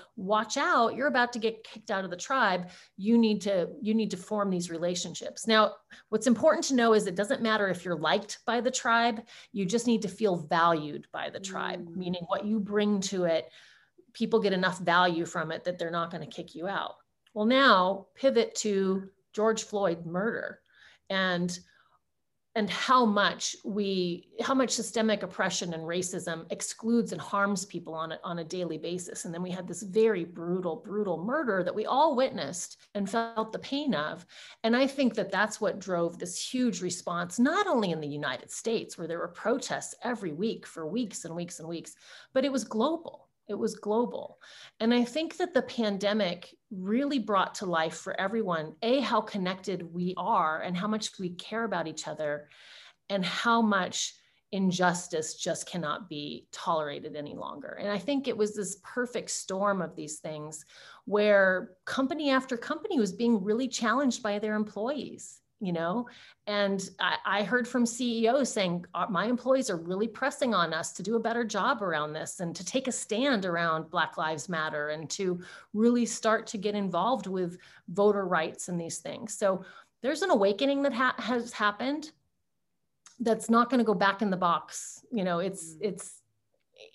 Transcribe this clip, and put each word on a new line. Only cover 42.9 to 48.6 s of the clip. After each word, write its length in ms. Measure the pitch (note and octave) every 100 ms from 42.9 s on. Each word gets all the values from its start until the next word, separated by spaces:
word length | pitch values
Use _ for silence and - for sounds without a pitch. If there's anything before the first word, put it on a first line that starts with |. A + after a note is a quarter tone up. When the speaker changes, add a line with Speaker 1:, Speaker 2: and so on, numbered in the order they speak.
| E4 - - _ _ -
Speaker 1:
It 80 | G3+
was 200 | A3 -
global. 640 | G3+ A3 A3+ - - - - - - -
And 120 | A3+
I 120 | A#3+
think 320 | A#3+ D#4 E4 -
that 180 | F4+
the 80 | B3
pandemic 920 | - - G#3+ G3 G3+ G#3+ F3+ F3 - - _
really 480 | F#3 F#3+ A#3 C#4+ C#4
brought 340 | G#3+ F#3+ -
to 120 | - F#3+
life 280 | E3 E3
for 260 | E3 - -
everyone, 540 | G3 A3+ F#3+ D#3+